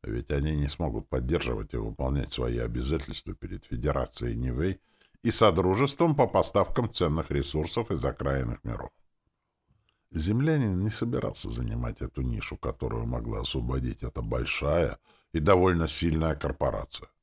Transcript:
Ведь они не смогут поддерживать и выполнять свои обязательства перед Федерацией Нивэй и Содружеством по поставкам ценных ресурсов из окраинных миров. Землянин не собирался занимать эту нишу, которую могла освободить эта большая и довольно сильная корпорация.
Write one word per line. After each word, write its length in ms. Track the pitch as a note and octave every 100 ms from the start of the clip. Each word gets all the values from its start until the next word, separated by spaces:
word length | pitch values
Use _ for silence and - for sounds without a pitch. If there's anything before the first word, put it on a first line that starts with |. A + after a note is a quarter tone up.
Ведь 300 | G#1+ A#1 -
они 240 | C#2+ D2+ D2
не 120 | C#2+
смогут 400 | - D#2+ G#1+ -
поддерживать 680 | C2+ B1 E2+ B1 A1+ G#1 A#1+
и 20 |
выполнять 560 | A1 A1+ C2 C#2 A1
свои 240 | - A#1+ A#1+
обязательства 760 | A#1 A#1 B1+ D#2+ - - - -
перед 300 | - F#2+ -
Федерацией 720 | - D3 C3+ B2 - A#2+ A2+
Нивэй 460 | B2+ A#2+ F3+ F#3+ _ _ _ _
и 80 | A#2
Содружеством 840 | - G#3+ - F#2 G2 C#3 - E3 C#3+
по 100 | A#2+
поставкам 640 | F#2+ F2+ G2+ F#2+ - A#2
ценных 380 | - E2+ D#2 D#2
ресурсов 600 | C#2+ C#2 D2+ D#2+ - A2+
из 120 | E2
окраинных 600 | B1+ B1 C#2 C2+ A#1+ A#1
миров. 260 | B1 A1 - _ _ _ _ _ _ _ _ _ _ _ _
Землянин 720 | E2 E2 A2+ D3 D#3 A2+ F2+
не 100 | G#2+
собирался 600 | - A#2 B2+ A2+ - -
занимать 520 | A#1 A#1 A#1 A#1 A1+
эту 200 | - -
нишу, 360 | B1+ A1+ - -
которую 480 | - - B1 A1+ A#1
могла 360 | B1 A1+ G#1
освободить 640 | - C2+ A#1 C2 B1 A1+
эта 180 | A#1+ -
большая 760 | A1 B1 A#1 - C#2+ E2 D2 - _ _ _
и 80 | E2
довольно 480 | D2+ F#2 F#2 E2+ D#2+
сильная 480 | - E2+ D#2+ D#2+ D2
корпорация. 720 | D#2 - - - D2 - - _